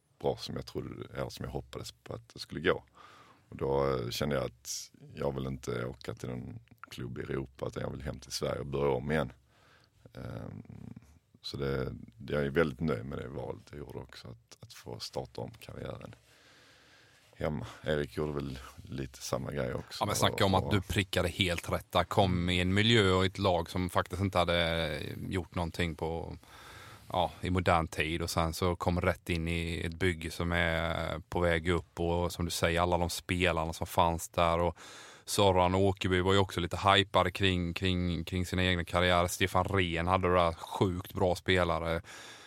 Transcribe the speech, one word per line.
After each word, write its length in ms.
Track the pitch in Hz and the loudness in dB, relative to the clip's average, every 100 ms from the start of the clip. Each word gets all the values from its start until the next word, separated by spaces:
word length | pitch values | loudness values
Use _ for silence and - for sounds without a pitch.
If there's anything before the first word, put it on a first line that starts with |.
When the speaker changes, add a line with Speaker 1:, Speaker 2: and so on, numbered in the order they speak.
| _ - | _ -4
Speaker 1:
bra 160 | 71 62 | -2 -2
som 200 | - 67 | -6 -10
jag 100 | 67 | -8
trodde, 220 | - 64 - - 67 | -8 -8 -10 -10 -6
eller 100 | 64 | -6
som 140 | - | -6
jag 80 | 65 | -8
hoppades 400 | 71 - - - | -8 -8 -10 -12
på 220 | - - | -14 -12
att 140 | - - | -12 -12
det 40 | - | -18
skulle 220 | - 76 | -12 -2
gå. 240 | 85 73 - - - - - _ - | 0 0 -4 -20 -20 -20 -20 _ -16
Och 80 | - | -4
då, 320 | 69 69 69 | 0 2 2
eh, 160 | 65 60 | 0 -2
kände 240 | 58 73 | -4 -2
jag 100 | 67 | -2
att 460 | 62 - - - - _ 147 | -4 -8 -12 -12 -12 _ -18
jag 200 | - 71 | -6 -4
vill 120 | 67 65 | -4 -4
inte 380 | 65 - 60 | -6 -6 -6
åka 300 | 62 64 - | -6 -8 -12
till 140 | 58 62 | -10 -8
någon 300 | 62 60 117 - - - | -8 -10 -14 -18 -20 -16
klubb 280 | - 62 60 | -12 -10 -8
i 20 | |
Europa, 460 | 69 67 67 - 64 | -6 -6 -6 -8 -8
utan 160 | 65 | -6
jag 80 | 64 | -6
vill 120 | 67 | -6
hem 180 | 71 69 | -8 -10
till 120 | 69 | -10
Sverige 280 | - 69 64 | -6 -4 -4
och 60 | 69 | -4
börja 240 | 69 71 | 0 0
om 180 | 64 71 | 0 0
igen. 200 | 78 64 - _ _ _ _ _ _ - | 0 -2 -6 _ _ _ _ _ _ -18
Ehm, 480 | 64 64 55 - - - - - - - _ _ _ | -12 -10 -10 -12 -14 -16 -16 -16 -18 -20 _ _ _
så 140 | - 71 | -10 -4
det, 360 | 67 67 64 62 - - 67 | -2 -2 -2 -6 -14 -14 -4
jag 140 | 73 | -2
är 60 | 71 | 2
väldigt 300 | 69 80 64 | 2 2 0
nöjd 240 | 80 60 | -2 -2
med 140 | 64 67 | -4 -8
det 100 | 62 | -8
valet 340 | 67 62 - - | -8 -8 -10 -14
jag 80 | 73 | -14
gjorde 200 | 62 64 | -12 -14
också, 300 | 65 - - | -14 -16 -16
att, 300 | - _ - | -18 _ -20
att 140 | - | -20
få 260 | - - 57 | -16 -12 -10
starta 400 | - - 64 - | -8 -8 -8 -8
om 100 | 62 - | -10 -12
karriären 540 | - 65 65 - - - _ _ - - - - - - _ _ _ - | -16 -12 -10 -10 -14 -18 _ _ -20 -20 -20 -20 -20 -20 _ _ _ -6
hemma. 300 | 80 73 - - | -4 -4 -8 -6
Erik 340 | - 76 73 - | -2 -2 -2 -2
gjorde 160 | 76 | -4
väl 260 | 71 69 65 - - | -4 -6 -8 -14 -18
lite 400 | - 65 67 - | -12 -8 -8 -10
samma 300 | - 65 65 | -4 -4 -2
grej 220 | 71 62 | -4 -4
också. 220 | - - - | -4 -8 -4
Speaker 2:
Ja, 40 | 104 | -2
men 80 | 98 | 2
snacka 280 | 98 - | 2 4
om 100 | 98 | 4
Speaker 1:
Och, 100 | 95 | 4
Speaker 2:
att 60 | - | 4
du 100 | 101 | 0
prickade 480 | - 107 98 - 87 | 2 0 0 0 0
helt 440 | - 92 85 - | 2 0 0 -2
rätt 200 | 87 - | -4 0
där. 120 | 90 | 0
Kom 460 | 87 - 98 90 87 | 2 4 4 4 2
i 100 | 90 | 2
en 140 | 90 | 2
miljö 380 | 98 110 117 98 | 4 6 6 6
och 120 | 92 95 | 6 4
ett 120 | - | 2
lag 320 | 98 87 85 | 2 2 0
som 200 | 92 90 | -2 0
faktiskt 320 | 98 - 92 | 0 0 0
inte 160 | 98 92 | 0 2
hade 600 | 87 85 82 85 80 73 71 - 85 | 4 4 2 0 -2 -4 -6 -8 -4
gjort 260 | 90 82 | -4 -4
någonting 400 | 92 85 - 85 78 | -2 -2 0 -2 -2
på, 400 | 80 82 82 80 - - - - - - - | -4 -4 -8 -12 -16 -20 -20 -18 -20 -18 -4
ja, 220 | - 82 - | 0 0 -2
i 100 | 87 | -2
modern 380 | 92 87 85 82 | 2 4 4 2
tid, 340 | - 78 82 | -2 -2 -2
och 80 | 80 | -2
sen 220 | - 82 | 0 0
så 240 | 80 92 85 | 0 -2 0
kom 240 | - 87 | 0 2
rätt 280 | 90 85 - | 2 0 -2
in 180 | 85 82 | -2 -2
i 340 | 85 82 85 | -2 -2 -4
ett 100 | 82 | -6
bygge 360 | 82 92 82 82 | 0 0 0 -4
som 220 | - 85 | -4 0
är 680 | 85 85 82 82 82 82 80 - | 2 2 0 0 -2 -4 -6 -4
på 120 | 92 | 2
väg 280 | 87 82 82 | 4 4 2
upp, 320 | 85 - - | 0 -2 -2
och 320 | 85 87 87 | 0 0 0
som 120 | - | -2
du 60 | 87 | -4
säger, 300 | - 85 85 | 0 2 2
alla 180 | 87 87 | 2 2
de 120 | 85 | 0
spelarna 640 | - - 90 90 82 80 | -2 -2 2 2 2 -2
som 140 | 85 85 | -4 -2
fanns 420 | - 85 82 - | 4 4 2 -2
där, 300 | - 85 82 | 2 4 4
och 180 | 87 - - - - - | 2 -2 -10 -18 -20 -16
Soran 500 | - - 101 90 90 | -2 4 6 6 6
och 60 | 95 | 4
Åkerby 400 | 98 95 92 92 | 4 2 2 2
var 120 | 92 | 4
ju 60 | 98 | 4
också 220 | 95 - | 4 0
lite 160 | 87 92 | -4 0
hypade 540 | 98 98 95 95 90 | 4 6 6 4 4
kring, 440 | - 98 90 87 | 2 2 2 0
kring, 500 | 85 92 90 87 82 | -2 0 2 0 -2
kring 220 | 85 92 90 | -2 -4 -2
sina 180 | 90 | 0
egna 200 | 90 90 | 2 2
karriärer. 440 | 82 87 90 87 87 | 0 2 4 4 2
Stefan 360 | - 92 92 | 0 2 2
Rehn 420 | 90 98 87 82 87 | 2 2 2 0 2
hade 220 | 92 90 | 2 4
några 260 | 90 85 | 4 4
sjukt 580 | 82 - - 101 90 - | 0 -6 0 0 0 -6
bra 200 | - 92 | 0 2
spelare, 680 | 85 - 92 85 82 82 82 - - - - | 2 2 4 4 0 -2 -4 -6 -16 -18 -18